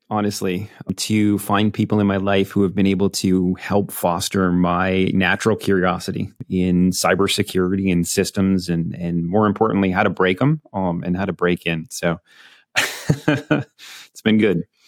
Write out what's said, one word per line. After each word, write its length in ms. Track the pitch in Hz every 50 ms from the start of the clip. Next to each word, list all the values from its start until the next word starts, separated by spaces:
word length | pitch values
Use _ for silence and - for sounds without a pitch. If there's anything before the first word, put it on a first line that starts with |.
| _ -
honestly, 600 | 110 107 104 104 101 - 98 95 90 92 104 - - - - - 95
to 420 | - - - 110 107 107 104 104 98
find 340 | - - 101 101 107 107
people 260 | - - 107 101 107 107
in 80 | 101
my 120 | 101 98 98
life 320 | 98 101 98 98 98 -
who 120 | - 104 98
have 100 | 92 90
been 120 | 101 98
able 220 | 98 98 90 101 95
to 440 | - - - 95 92 95 90 90 92
help 360 | - - - 95 104 98 -
foster 640 | - - - 90 85 87 - - - 98 95 90
my 520 | 87 90 90 87 87 87 92 95 92 92 92 95 92
natural 420 | 95 92 90 98 101 - 113 104
curiosity 760 | - - - 98 92 90 90 87 92 - - 92 98 104 98 - - - -
in 400 | 95 92 90 92 90 90 90 92
cybersecurity 1000 | 87 - - 87 95 90 98 98 - - 90 - - 92 92 90 98 95 98 95
and 160 | 90 87 85
systems, 600 | - - 98 92 - - 101 95 95 95 92 90 90
and, 260 | 87 85 82 82 76
and 300 | - 87 87 85 85 85
more 200 | 85 92 107 107
importantly, 440 | 104 101 - 113 110 110 101 98 95
how 120 | 90 95
to 80 | 110 101
break 320 | 87 - 95 92 92 -
'em, 180 | 127 143 160 151 _ - -
um, 280 | 98 95 90 85 87 -
and 120 | 90 90
how 80 | 92 98
to 80 | 95
break 320 | 87 - 90 87 90 87 -
in. 220 | 85 82 80 80 -
So 320 | - - - 85 82 90 _ _ - - - - - _ _ _ -
<laughs> 0 |
it's 1500 | - - - - - - - 143 - - - 147 139 - - 151 143 135 _ _ - - - - - - - - -
been 140 | - 110 110
good. 280 | 107 107 104 90 85 85 _ _ _ _